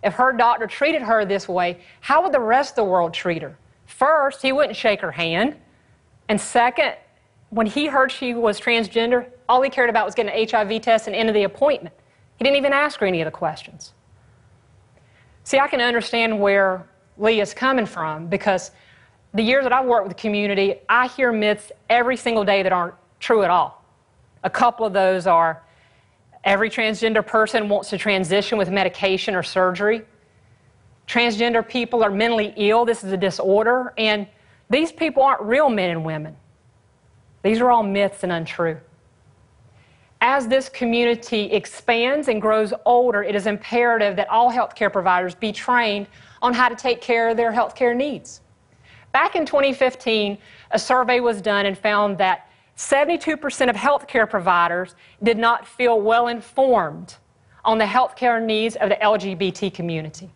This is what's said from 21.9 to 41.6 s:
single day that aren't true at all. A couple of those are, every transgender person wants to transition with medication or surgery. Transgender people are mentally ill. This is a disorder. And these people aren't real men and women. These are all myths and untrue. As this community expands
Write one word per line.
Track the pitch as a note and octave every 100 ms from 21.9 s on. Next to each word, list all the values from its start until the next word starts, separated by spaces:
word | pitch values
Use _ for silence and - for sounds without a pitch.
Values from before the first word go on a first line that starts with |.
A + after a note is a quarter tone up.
| A#3 A#3+ B3+
single | A#3+ A3
day | G3+ G3
that | F#3+
aren't | F3+ F3 - _ _
true | - A3+
at | F#3
all. | F3 C#3+ - _ _ _ _ _ _
A | F#3
couple | - A#3+ A#3 A3
of |
those | G3 F#3+ F#3 F3+
are, | E3 E3 D#3 _ _ _ _ _ _ _ -
every | G3 G3 A3
transgender | A#3 A3 G#3+ A3+ A3 G#3
person | A3 A3 A#3 G#3
wants | G3+ -
to | F#3
transition | - G3 F3 G3 G3+ A3
with | F3+
medication | G3 F#3 - G3 F#3+ -
or | F#3+
surgery. | - F#3+ F#3 F3+ G#3 A3+ A3 _ _ _ _ _ _ _ _ _ -
Transgender | A#3 A#3+ G#3 A#3+ A#3 A3+
people | B3+ A#3 A#3+
are | A3
mentally | G3 A#3 A3+ G#3 G#3+
ill. | G#3 A3+ A#3+
This | A3+
is | F#3+
a | F#3+
disorder. | F#3 F3 F#3+ G3+ A3 B3+ B3+ -
And | A3 G#3 G3+ _ _ _ _
these | C4+ E4
people | - E4 C4+
aren't | C4+ C4
real | G#3 B3+ D4
men | G#3+ F3+
and | E3
women. | D#3+ D#3 D#3 - _ _ _ _ _ _ _ _ _ _
These | G3 A3+
are | B3
all | A#3
myths | G#3 G3 G3 G3
and | F#3+
untrue. | E3+ E3 - E3 D#3 _ _ _ _ _ _ _ _ _ _ _ _ _ _
As | A#3 C#4 A#3
this | C4 C4
community | - A#3+ A#3 A#3+ A#3 A#3 A3+ G#3
expands | G#3